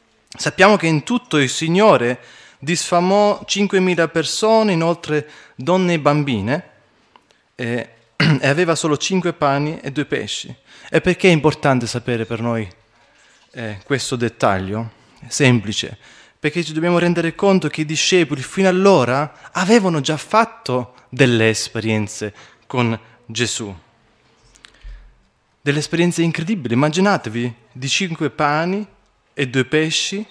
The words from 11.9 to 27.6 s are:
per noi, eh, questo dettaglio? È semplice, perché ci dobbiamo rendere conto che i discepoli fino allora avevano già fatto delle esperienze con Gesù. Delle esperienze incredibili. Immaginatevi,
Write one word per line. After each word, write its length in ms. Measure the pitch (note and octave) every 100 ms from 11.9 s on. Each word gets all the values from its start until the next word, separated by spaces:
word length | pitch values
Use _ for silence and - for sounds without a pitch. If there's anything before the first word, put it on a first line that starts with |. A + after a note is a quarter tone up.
| B2 - A#2
per 160 | A2 A2+
noi, 280 | A#2+ A#2 G2 - _ _ _ _ _ _ _
eh, 280 | B2 A2 G2+
questo 320 | - C3+ - B2
dettaglio? 760 | A#2+ - A#2 F#2+ F#2+ G#2+ A#2 - _ _
È 80 | C#3
semplice, 680 | - C3+ A#2+ G#2 G2+ - - - - - _
perché 240 | D3+ F3
ci 100 | D#3
dobbiamo 260 | D#3 F3 F3
rendere 360 | F3 E3+ E3
conto 340 | - G3+ F#3+ D3
che 120 | -
i 60 | D#3
discepoli 560 | D#3 - F#3 D3+ C#3+
fino 260 | - - F#3+
allora 840 | F3+ G3 F3 A#2+ C3 D3 - -
avevano 480 | E3+ F#3 A#3 F#3+ D#3+
già 160 | C3+ D#3
fatto 760 | - G#3+ A3+ - - B2+ A#2+ - _
delle 400 | B2+ C3+ A#2 A2
esperienze 840 | A2 - A2+ A2 G#2+ G#2 - G#2+ - - _ -
con 320 | C3 A#2 A2 - _
Gesù. 500 | - A2 A#2 - G#2 F#2 _ _ _ _ _ _ _ _ - _ - - - _ _ _ _ _
Delle 180 | C#3+ D3
esperienze 440 | D3 E3 F3 E3+
incredibili. 520 | E3+ D#3+ E3 G#3+ A#2
Immaginatevi, 800 | A#2 D3+ D#3+ G3 F#3 A#2+ A2+ A#2+ A2+